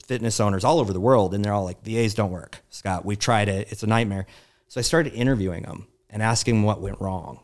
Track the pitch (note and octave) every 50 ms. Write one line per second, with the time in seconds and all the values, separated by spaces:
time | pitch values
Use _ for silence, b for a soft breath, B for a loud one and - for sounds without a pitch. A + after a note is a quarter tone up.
0 | - - B2+ A#2+ A#2 A2+ G#2+ - A2 G#2 G2 F#2+ G2+ B2+ D#3+ E3+ B2 G2 F#2+ F2+
1 | F#2+ B2 C3 A#2 G2 F2+ G2 G2+ G2+ G#2 G2+ G#2 F#2+ F2+ F2+ - - A2 A2+ A#2
2 | A#2 A2 G#2 A2+ G#2 F#2+ F2+ F2 - - - - _ _ - - - G2 F#2 F2
3 | - G2 G#2 G#2 - - A#2 G#2+ G#2 G#2 G2 F#2+ G#2 - - - - G#2+ A2+ A2+
4 | A2+ G2+ G2 F#2+ F2+ b b b b b b b b b - C3 A#2+ - - E3
5 | D#3+ C3+ - A2+ A#2+ C3 C3+ A2 F#2+ F#2 F2 F2+ - - - - - - _ _
6 | _ _ - G#2+ A2 A2+ A#2 - - - A#2 A2 G#2 G#2+ G#2 - F#2+ G2 G2 -
7 | F#2+ G2 F#2+ F2+ D#2+ - - -